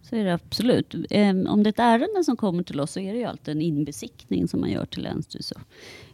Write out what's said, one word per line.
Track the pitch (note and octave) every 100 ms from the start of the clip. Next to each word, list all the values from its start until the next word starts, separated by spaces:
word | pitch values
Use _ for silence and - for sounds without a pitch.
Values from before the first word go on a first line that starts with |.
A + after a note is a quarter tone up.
| -
Så | A#3
är | G3
det |
absolut. | E3+ - - A#3 D#3 - E3 -
Ehm, | G#3 G3+ F#3+ -
om | G#3
det | G#3
är |
ett | G#3
ärende | A#3 A3+ F4 G#4
som | D#4 A#3
kommer | G3+ E3+
till | F3 C#3+
oss | C#3+
så | F3+
är | F#3+
det | A3+
ju | A3+
alltid | - - D3+
en |
inbesiktning | E3 D3 D#3 C#3+ A#3 - - F#3 F3
som | -
man | -
gör | - -
till | -
länsstyrelse | - - - - - - - - - - -